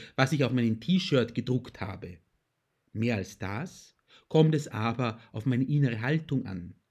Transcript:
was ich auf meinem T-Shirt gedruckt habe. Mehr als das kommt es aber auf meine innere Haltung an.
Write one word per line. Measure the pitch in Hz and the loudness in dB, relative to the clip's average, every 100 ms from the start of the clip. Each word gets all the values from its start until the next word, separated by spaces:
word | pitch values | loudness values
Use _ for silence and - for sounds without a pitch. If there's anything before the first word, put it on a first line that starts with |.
| - - | -6 0
was | 135 | 2
ich | 151 | 2
auf | 131 | 2
meinem | 127 117 110 | 2 2 0
T-Shirt | - 185 - 135 113 - | 2 2 4 2 2 -2
gedruckt | 120 127 123 - | -2 -2 -4 -10
habe. | 113 92 87 90 _ _ _ _ _ _ _ | -8 -8 -12 -16 _ _ _ _ _ _ _
Mehr | 104 117 110 | -2 0 -2
als | 95 - | -4 -8
das | 92 104 165 - - _ _ - - | -6 -6 -8 -12 -20 _ _ -20 0
kommt | 156 160 151 | 4 6 4
es | 147 | -2
aber | 107 113 117 123 110 - | -2 -2 0 -2 -4 -10
auf | 113 120 | -6 0
meine | 120 135 | 0 2
innere | 147 135 113 | 2 2 0
Haltung | 123 160 160 135 101 | -2 -2 -2 -4 -4
an. | 92 87 - _ | -8 -10 -16 _